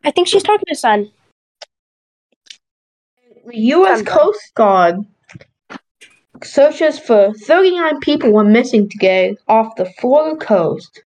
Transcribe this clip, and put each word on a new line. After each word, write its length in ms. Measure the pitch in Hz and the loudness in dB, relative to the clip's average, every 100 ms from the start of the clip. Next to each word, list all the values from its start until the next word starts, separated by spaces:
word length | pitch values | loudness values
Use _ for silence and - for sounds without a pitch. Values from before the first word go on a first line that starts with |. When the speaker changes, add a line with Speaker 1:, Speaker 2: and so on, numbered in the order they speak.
Speaker 1:
I 80 | 294 | -2
think 180 | 359 359 | -2 0
she's 140 | 403 | -2
talking 220 | - 415 370 | 0 -2 -4
to 80 | |
Sun. 380 | 285 233 214 202 _ _ _ _ _ - _ _ _ _ _ _ _ _ - _ _ _ _ _ _ _ _ | -4 0 0 -4 _ _ _ _ _ -20 _ _ _ _ _ _ _ _ -20 _ _ _ _ _ _ _ _
Speaker 2:
The 120 | 233 233 | -16 -4
U 280 | 226 320 381 | 0 2 2
S 120 | 226 | 0
Speaker 1:
Sun. 80 | 202 | 0
Speaker 2:
Coast 480 | - 381 - - | 0 0 -2 -10
Guard 420 | - 208 190 175 185 208 _ _ - - _ _ - _ _ - _ _ - | 0 2 4 2 -2 -12 _ _ -20 -20 _ _ -20 _ _ -20 _ _ -20
searches 560 | - - 285 302 311 294 | -4 2 2 2 -2 -2
for 360 | - 214 196 | 0 2 2
thirty-nine 640 | 214 - 339 381 349 320 294 | -2 0 2 2 0 -4 -4
people 320 | - 294 247 | -4 0 2
were 100 | 208 | 2
missing 460 | 208 220 254 226 196 | 4 2 2 -2 -2
today 480 | - 190 185 185 208 - | -2 0 2 -2 -4 0
off 300 | 220 226 - | 0 0 -8
the 80 | 277 - | -10 -6
Florida 380 | 247 294 311 311 | 0 0 0 -8
coast 640 | - 202 160 117 - _ | -2 0 0 -6 -14 _